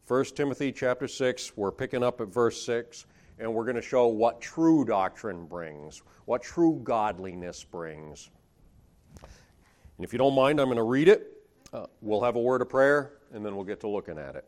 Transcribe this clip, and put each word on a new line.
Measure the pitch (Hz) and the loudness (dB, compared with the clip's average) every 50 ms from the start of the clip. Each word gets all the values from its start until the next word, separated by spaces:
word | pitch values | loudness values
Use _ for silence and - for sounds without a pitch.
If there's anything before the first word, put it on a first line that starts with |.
| _ | _
First | - 123 131 135 135 - | 0 0 0 0 -2 -2
Timothy | - 147 143 127 - 147 135 | -4 -4 -4 -2 -4 -4 -6
chapter | 123 - 139 127 123 123 139 123 | -4 -2 -2 -2 -2 -2 -4 -8
six, | - - 135 127 123 - - - _ | -4 -2 -2 -2 -2 -2 -10 -14 _
we're | - 101 98 92 | -4 -4 -4 -4
picking | - 131 127 - 127 123 | -4 -8 -6 -2 0 0
up | 123 120 - | -2 -2 -2
at | 113 98 | -10 -6
verse | 90 123 120 117 113 - - | 0 0 0 0 0 -2 -6
six, | - 120 117 117 - - - - _ _ _ _ _ - - | -4 -4 -4 -4 -8 -16 -20 -20 _ _ _ _ _ -16 -10
and | 113 113 113 | -8 -4 -4
we're | 113 117 | -4 -4
gonna | 117 123 117 110 | -2 -4 -6 -6
show | - - 127 123 | 0 2 4 4
what | 117 113 107 113 117 117 - | 4 4 4 2 2 0 -2
true | - - - - 160 165 160 156 131 | -14 -12 -2 2 4 6 6 4 4
doctrine | 110 110 98 95 92 - - - 110 92 87 85 | 2 2 0 0 0 -4 -6 -10 -10 -10 -10 -12
brings, | 78 78 87 85 80 76 73 73 78 76 - _ _ _ _ _ | -12 -10 -10 -10 -10 -12 -14 -16 -18 -18 -20 _ _ _ _ _
what | - 117 127 | -4 -4 -4
true | - - - - 170 165 156 139 117 | -4 -6 0 4 4 4 4 2 -2
godliness | 120 123 113 107 107 98 87 92 95 87 90 87 87 82 - - | -2 0 0 0 -2 -2 -4 -8 -10 -10 -10 -10 -10 -12 -14 -16
brings. | _ - 87 85 80 78 76 78 76 73 - - - _ _ _ _ _ _ _ _ _ - _ _ _ _ _ _ - - - | _ -10 -10 -10 -8 -10 -12 -16 -16 -18 -18 -20 -20 _ _ _ _ _ _ _ _ _ -20 _ _ _ _ _ _ -20 -20 -20
And | - - - _ _ _ _ _ _ _ _ _ - _ - 90 | -20 -20 -20 _ _ _ _ _ _ _ _ _ -20 _ -14 -12
if | 90 - | -8 0
you | 117 | 2
don't | 131 139 135 | 4 4 6
mind, | 135 131 135 151 151 | 6 4 6 4 4
I'm | 139 127 | 2 2
gonna | 123 117 113 | 2 0 0
read | 113 127 135 147 175 | 2 2 4 8 8
it. | - - - - - - _ _ _ _ _ - - | 6 6 4 -10 -20 -20 _ _ _ _ _ -16 -14
Uh, | 117 101 - _ _ | -14 -14 -14 _ _
we'll | - 107 107 104 120 | -4 -2 0 2 2
have | 120 113 | 2 0
a | 120 | 2
word | 117 123 127 127 123 | 0 2 2 0 0
of | 123 | 0
prayer, | - 131 135 139 147 147 139 139 - _ _ _ 120 | 4 4 6 6 6 2 0 -4 -14 _ _ _ -14
and | 110 104 | -10 -8
then | 104 101 | -8 -8
we'll | 98 98 | -8 -8
get | 92 104 95 | -8 -8 -8
to | - 107 | -6 -6
looking | 104 101 90 - 82 78 | -6 -6 -6 -8 -12 -12
at | 71 67 - | -12 -12 -14
it. | - - | -14 -16